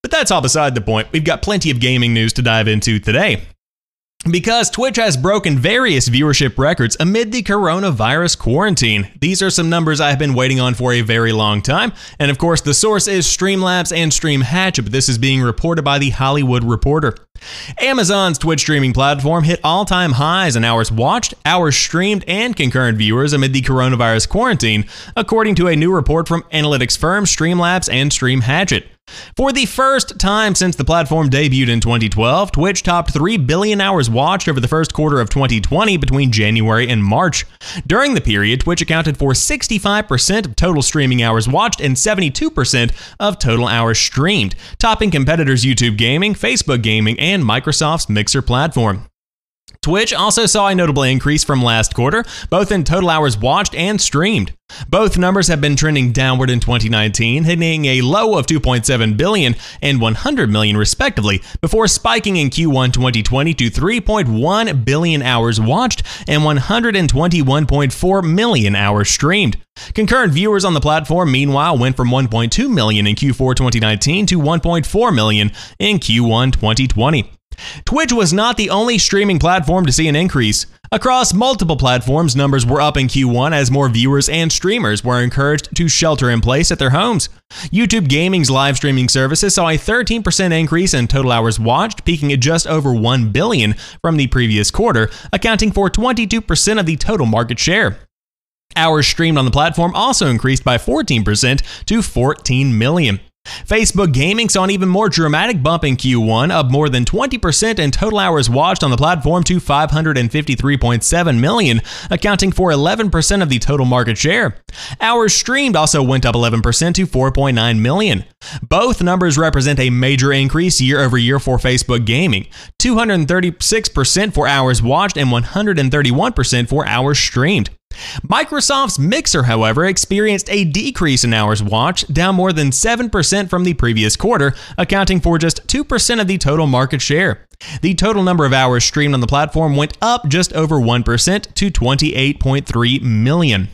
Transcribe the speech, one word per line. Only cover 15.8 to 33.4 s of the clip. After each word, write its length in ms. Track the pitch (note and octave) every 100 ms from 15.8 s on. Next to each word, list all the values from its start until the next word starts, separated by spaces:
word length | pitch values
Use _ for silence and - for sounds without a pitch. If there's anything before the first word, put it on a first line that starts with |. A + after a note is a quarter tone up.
by 160 | C#3+ C#3+
The 120 | C#3
Hollywood 520 | A2+ C3+ C#3+ C3 B2
Reporter. 540 | A#2 A2+ C#3 D3+ C#3 - - - - - - -
Amazon's 600 | B3+ C4 F3+ G3+ F#3 D3+
Twitch 220 | D#3+ D#3
streaming 320 | - D3 C3
platform 500 | A#2+ C#3 C#3+ C#3 E3+
hit 160 | D#3 E3+
all-time 480 | D#3 F3+ G#3 F#3 F3
highs 420 | B2 D3+ F3+ F3+
in 80 | A#2
hours 300 | A#2 A#2 A2
watched, 420 | A2 A#2 A3+ - -
hours 320 | D3 F3+ D#3+ C3
streamed, 480 | - E3 F#3+ G3+ -
and 260 | F#3+ B3
concurrent 440 | A3+ C3 C3 B2 G#2+
viewers 340 | G#2+ A#2 C#3+
amid 200 | C#3+ C3+
the 100 | C3+
coronavirus 680 | B2+ C3 B2+ B2 A#2 A2+ -
quarantine, 580 | F#3+ B3 F#3 A#2 G#2+ G#2 - - -
according 400 | A3 A3+ G#3+ E3+
to 100 | F3
a 80 |
new 180 | D#3 E3
report 360 | F#3 C#3+ D#3+ E3
from 140 | E3+ -
analytics 440 | D#3 D3+ C#3 B2 -
firm 280 | D#3 G3+
Streamlabs 680 | G3+ - E3 F3 F3 F#3 -
and 200 | B2+ C#3+
Stream 300 | - B2+ C3
Hatchet. 440 | A#2 D3+ F#3+ F#3+ - - - - - -
For 160 | C4
the 140 | C4+ B3+
first 540 | - C4+ C4+ - -
time 340 | F#3 G#3 G#3+
since 220 | F3+ F3+ -
the 80 |
platform 440 | C#3 E3 D3+ D#3+ D3
debuted 400 | C3+ D3+ C3 B2
in 120 | A#2
twenty 280 | A2+ A#2+ A2+
twelve, 440 | G#2+ A2+ D#3 G3
Twitch 320 | - F3+ F#3+
topped 280 | - F3 D#3+
three 240 | D3+ E3+
billion 440 | A3+